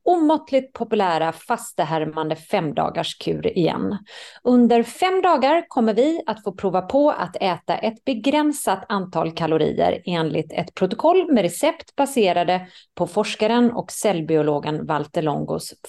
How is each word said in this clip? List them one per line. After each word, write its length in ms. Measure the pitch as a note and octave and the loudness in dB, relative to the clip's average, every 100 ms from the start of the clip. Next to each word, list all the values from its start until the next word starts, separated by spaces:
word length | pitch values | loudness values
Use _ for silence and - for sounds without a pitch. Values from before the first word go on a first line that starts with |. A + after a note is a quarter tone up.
omåttligt 680 | - F4+ D4+ D#4 - C4+ C4 | 0 2 4 2 0 -2 -2
populära 580 | - A3+ G#3+ F#3+ D#3+ E3 | -8 -4 0 2 2 0
fastehärmande 1040 | E3 - A3+ - - D#3 D#3+ D#3 D#3 D#3 D#3+ | -4 -6 -6 -4 -4 -2 -2 -2 -4 -4 -6
femdagarskur 1200 | - G#3 D#3 - D#3+ E3 E3 - - D#3+ E3+ G3 | -2 -2 -2 -2 -2 -4 -6 -6 -6 -2 -2 0
igen. 400 | D#3 - F#3+ G3+ - - - - | 0 0 -4 -6 -10 -20 -20 -6
Under 400 | A#3+ B3 A#3+ A#3 | 2 4 6 4
fem 380 | A#3 - F#4 F#4+ | 2 -2 0 2
dagar 440 | F4+ D4+ C4+ E4 E4 | 2 4 4 2 0
kommer 260 | - A3+ | 0 0
vi 280 | G#3+ C#4+ E4 E4 | 2 2 0 -4
att 180 | A3 | -6
få 80 | G#3 | -8
prova 300 | F#3+ G3 F3+ | -4 -2 -2
på 300 | F3+ C#4 D4 | 0 2 2
att 240 | - F3+ - | 2 -4 -4
äta 420 | F#3+ E3+ - E3+ | -2 -2 -4 -2
ett 280 | G#3+ A3 - | -2 -4 -4
begränsat 800 | A3+ C4+ D4 D4+ C#4+ - F#3+ - | -2 0 2 0 0 -2 -2 -2
antal 420 | G3+ F#3 E3 E3 | -4 -4 -4 -4
kalorier 680 | D#3+ D#3+ D#3 D3+ - E3+ - - | -2 0 2 2 2 0 0 -2
enligt 480 | E3+ D#3+ E3 D#3 | -2 -2 -4 -4
ett 200 | - F3 | -6 -8
protokoll 600 | - F#3 A3 D#4 F4+ F4 | -4 -2 0 2 2 4
med 80 | B3 | 2
recept 540 | F3 E3+ D4 E4 - - | 2 0 -2 -2 -8 -4
baserade 720 | C#4 C4 G3 F3 F3 F3+ F3+ - _ - | -2 2 2 2 2 0 -4 -18 _ -6
på 120 | F3 | -4
forskaren 640 | - G#3 - G#3+ A#3+ A#3+ | -2 -4 0 2 4 2
och 200 | A#3+ - | 0 -8
cellbiologen 960 | - G#3+ F3 D3+ D#3 D3+ D3 D3 D3+ D3+ | -2 0 0 2 2 2 0 -2 -6 -4
Valter 360 | D3+ D3 E3+ | -4 -4 -4
Longos 520 | D#3 D3 D3+ D#3+ - - | -2 -2 -4 -6 -8 -16